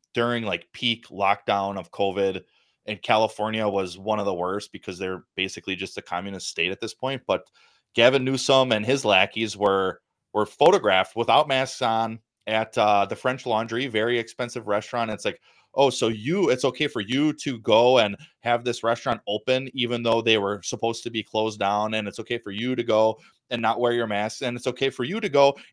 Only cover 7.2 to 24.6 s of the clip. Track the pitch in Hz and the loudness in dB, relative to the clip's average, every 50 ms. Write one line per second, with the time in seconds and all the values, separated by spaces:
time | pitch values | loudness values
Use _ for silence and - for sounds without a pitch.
7.2 | - - 95 87 - _ _ _ _ _ _ _ _ _ - 113 117 131 131 135 | -2 -2 -2 -2 -4 _ _ _ _ _ _ _ _ _ 2 6 6 6 6 4
8.2 | 127 131 135 127 - - 135 131 131 127 113 104 104 117 139 135 - 107 98 92 | 2 0 -2 -2 2 4 4 4 4 4 2 0 0 0 0 2 2 4 4 4
9.2 | 101 - - 110 113 104 98 98 104 98 98 98 95 95 87 - _ _ _ _ | 4 2 0 -4 -6 -4 -2 0 2 2 4 4 2 0 -2 -6 _ _ _ _
10.2 | _ _ - 104 104 - - - 147 170 196 180 123 104 92 92 95 - - 113 | _ _ -2 -2 -2 -2 0 4 6 6 6 6 4 4 2 2 2 0 -2 -2
11.2 | 117 120 113 143 151 147 135 131 131 131 - - 127 113 113 113 113 113 113 113 | 0 4 4 4 4 2 0 -2 -2 -4 -4 -4 -2 -2 0 0 -2 -4 -6 -10
12.2 | _ _ _ _ _ 107 110 110 110 - - 123 107 107 104 101 98 98 117 - | _ _ _ _ _ -4 -2 -2 -2 -2 0 2 4 4 4 4 2 0 -4 -4
13.2 | - 127 131 131 - 123 110 110 113 110 113 120 131 127 107 107 110 120 123 117 | -4 -4 -4 -4 -4 -2 -2 -2 -2 -2 -4 -6 -6 -4 -2 0 0 0 0 -2
14.2 | 113 113 - - 123 117 - 123 107 104 101 107 110 - - 120 117 110 107 101 | -2 -6 -8 -8 -8 -8 -8 -8 -4 -2 -2 -2 -2 -4 -4 -4 -4 -4 -6 -6
15.2 | - 107 87 - _ _ _ _ _ _ - - 139 135 127 - 127 113 110 107 | -6 -6 -6 -8 _ _ _ _ _ _ 2 4 4 4 4 2 0 -2 -2 -2
16.2 | 107 139 175 202 180 127 127 127 - 131 127 - 151 143 - 110 101 104 127 139 | -4 -4 -2 0 0 0 0 0 0 -2 -2 -2 -4 -4 -4 -4 -6 -2 -2 0
17.2 | 151 151 147 - - 147 127 110 107 110 107 113 120 127 131 123 110 101 98 - | 0 0 -2 -2 -6 -6 -6 -4 2 4 6 6 6 6 6 6 4 2 0 -6
18.2 | - - _ _ - 120 120 117 120 123 113 - - 117 117 117 - 135 117 110 | -12 -20 _ _ -2 0 0 0 0 -2 -4 -2 -2 -2 -2 -2 -2 -4 -4 -4
19.2 | - 101 104 110 - 131 127 131 135 131 - 135 120 117 120 120 117 113 113 113 | -4 -6 -6 -4 0 0 0 0 -2 -4 -6 -4 -4 -2 -2 -2 0 2 2 2
20.2 | 113 117 113 107 98 98 104 92 - - 127 120 117 113 117 - - 117 117 110 | 4 4 4 4 2 0 -2 -4 -6 -8 -6 -4 -4 -4 -4 -4 -8 -8 -8 -8
21.2 | 104 - - 110 110 110 107 104 101 98 101 104 107 110 110 110 104 101 - - | -6 -4 -2 -2 0 0 -2 -2 0 0 0 0 0 -2 -2 -4 -4 -6 -8 -10
22.2 | 107 - 120 117 - 104 98 104 117 127 127 120 120 117 110 107 110 110 110 - | -8 -8 -8 -8 -8 -8 -8 -6 -4 -4 -4 -2 0 2 2 4 4 2 0 -2
23.2 | - _ _ _ _ - 123 113 113 113 113 110 120 120 120 120 117 107 104 101 | -10 _ _ _ _ -8 -6 -2 -2 -2 0 0 0 0 2 0 0 -2 -2 -2
24.2 | 104 113 - - 135 123 120 120 | -4 -4 -6 -6 -6 -6 -6 -6